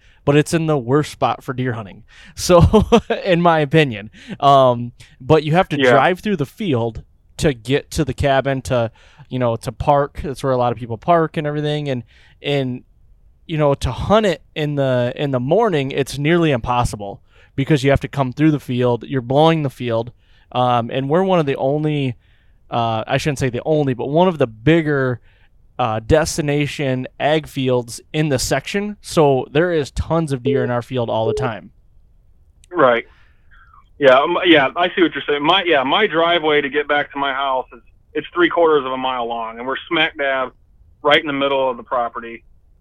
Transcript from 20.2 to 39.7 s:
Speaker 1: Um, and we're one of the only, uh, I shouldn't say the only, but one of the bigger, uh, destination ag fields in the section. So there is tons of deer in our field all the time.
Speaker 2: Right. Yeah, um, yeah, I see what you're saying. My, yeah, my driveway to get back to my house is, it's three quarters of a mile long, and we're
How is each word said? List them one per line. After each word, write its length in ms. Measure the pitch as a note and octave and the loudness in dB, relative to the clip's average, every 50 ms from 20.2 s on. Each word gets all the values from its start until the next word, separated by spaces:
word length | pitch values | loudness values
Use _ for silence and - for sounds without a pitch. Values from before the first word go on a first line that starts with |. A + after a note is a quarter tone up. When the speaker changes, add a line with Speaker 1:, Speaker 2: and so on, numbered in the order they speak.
| _ _ _ _ _ - | _ _ _ _ _ -8
Speaker 1:
Um, 400 | - B2+ B2+ B2 A#2+ A#2+ A#2 A#2 | -4 -2 0 2 0 0 -2 -2
and 180 | - C3 C3+ C#3 | -4 -4 -4 0
we're 140 | D#3 F3+ F#3+ | 0 0 0
one 160 | F#3+ F#3 E3+ | 2 2 0
of 80 | D3+ C3+ | 0 0
the 80 | C3+ | -2
only, 600 | - C3 C3+ D3 D3+ D#3 D3+ D3+ C#3+ C#3 C3 A#2 - _ _ _ _ _ _ _ _ _ - | -2 -2 -2 -2 -2 -2 -2 -2 -2 -2 -4 -6 -8 _ _ _ _ _ _ _ _ _ -8
uh, 340 | - A#2+ A#2 A2+ A2+ A2 - - | -4 -4 -2 -2 -2 -4 -4 -2
I 100 | C3 C3+ | -2 -2
shouldn't 220 | - D#3+ C3+ - | 0 -2 -4 -2
say 100 | C#3+ B2+ | -2 -4
the 140 | A2+ - - | -4 -4 -2
only, 300 | D#3 D#3 D3+ D3 C3+ B2 | -2 0 0 0 0 -2
but 120 | A2+ A#2 C3 | -4 -4 -2
one 200 | D3 E3 F3+ F#3+ | 2 2 2 2
of 100 | E3+ D3 | 2 0
the 100 | C3+ A#2 | -2 -2
bigger, 720 | A2+ A2 A2+ D3 D#3+ E3+ D#3+ D3+ D3 C#3 C3 B2+ B2 - _ - _ _ _ _ _ _ _ _ _ - | -4 -2 2 2 2 4 2 0 0 0 0 -2 -4 -6 _ -18 _ _ _ _ _ _ _ _ _ -4
uh, 200 | B2 A#2 A2 A2+ | -4 -2 -2 -4
destination 1040 | A2 A2 D#3+ D#3 D#3+ - - - D3+ D3 C#3+ D3 D3 C3+ - - D3 C3 B2+ B2+ B2+ - _ - | 0 2 2 2 2 0 -4 -4 -2 -2 0 -2 -2 -2 -4 -4 -4 -2 -2 -4 -4 -8 _ -4
ag 280 | C3 C#3+ D#3 D#3+ D3 B2+ | -2 0 0 0 -2 -4
fields 520 | - C#3 C3 B2+ B2 B2 A#2 A#2+ A2+ - - _ - | -6 -4 -2 0 0 0 -2 -4 -10 -16 -14 _ -4
in 160 | D3+ D#3 D#3 | -2 -2 0
the 80 | C3+ A#2+ | 0 -2
section. 600 | - - D3+ C3+ - - - G3+ G#3 G#3 G3+ - | -2 -2 -4 -4 -4 -4 -6 -6 -6 -6 -10 -12
So 460 | - - - F3 D3+ C#3+ C3+ B2+ - - | -12 -4 2 4 4 4 4 2 0 -2
there 200 | B2+ D3 F3 F3+ | -2 0 0 0
is 180 | E3+ D#3 C3+ - | 0 -2 -2 -4
tons 400 | - - - - D#3+ E3 E3 C#3+ | -4 -6 -4 -2 -2 -2 -2 -2
of 120 | C#3 B2 A#2+ | -4 -4 -2
deer 200 | C#3+ - B2+ B2 | -2 0 0 0
in 60 | A#2+ | -2
our 140 | A#2+ A#2+ A2+ | -2 -4 -6
field 260 | - B2+ B2 A#2 A2+ | -6 -6 -6 -4 -2
all 160 | A2 A2 A2+ | -2 -2 -2
the 80 | A2 G#2+ | -2 -2
time. 380 | A2 C3 B2 A2 F#2 E2 - _ _ _ _ _ - _ _ _ _ _ _ _ _ _ _ _ _ _ - | -2 -4 -4 -6 -8 -14 -18 _ _ _ _ _ -20 _ _ _ _ _ _ _ _ _ _ _ _ _ -8
Speaker 2:
Right. 360 | - - C#3+ B2 A#2 A2+ - - - _ _ _ _ _ _ - - - - - - - - _ _ - | 0 2 4 4 4 2 -2 -6 -16 _ _ _ _ _ _ -20 -20 -20 -20 -20 -20 -20 -20 _ _ 2
Yeah, 200 | D3 C3 B2+ C3+ | 4 6 6 6
um, 180 | D3 E3+ F3 E3+ F3+ | 4 2 0 0 2
yeah, 240 | F#3 D#3+ D3 C3+ B2+ A#2+ | 4 4 4 4 2 0
I 140 | E3+ F3+ F3+ - | -2 -2 -2 0
see 60 | G3 | 0
what 120 | E3+ D3+ - | 0 0 -2
you're 100 | C#3+ - - | -4 -4 -4
saying. 160 | D3 C#3+ D3 | -4 -2 0
My, 200 | D#3+ F3+ G3 F3+ | 2 0 2 2
yeah, 200 | E3+ D#3 C#3 B2+ | 2 0 0 2
my 240 | C#3 D#3 G3 A3 G3 | 0 0 0 0 0
driveway 540 | D3+ E3 E3 E3+ F3 E3+ D#3 D#3 D3 D3 | 0 0 0 2 0 0 0 2 2 0
to 80 | C#3+ C3+ | 0 -2
get 180 | C3+ D3 C#3+ C#3+ | -2 -4 -2 -2
back 240 | D3 D3 C#3 - - | -2 -2 -2 -4 -6
to 60 | C#3+ | -6
my 140 | C#3 C#3 C3 | -4 -4 -4
house 340 | C3+ C#3 C3+ C3 C3 B2 - B2 | -4 -4 -2 -2 -4 -4 -8 -12
is, 60 | A#2 _ _ _ _ _ _ - | -20 _ _ _ _ _ _ -10
it's 140 | D3+ D3+ - - | -10 -10 -8 -2
three 160 | F3 F3 D#3 | 0 0 0
quarters 360 | - E3+ E3+ D#3+ D#3 D3 C3 | 2 2 2 4 4 2 0
of 60 | C3 | -2
a 60 | C3 C3 | -6 -6
mile 280 | B2+ C3 C3 B2 A#2+ | -4 -4 -4 -4 -6
long, 320 | A#2 A#2 A#2 A2+ A2 A2+ A#2 | -6 -6 -8 -8 -10 -10 -10
and 100 | A#2+ | -8
we're 100 | C3 | -8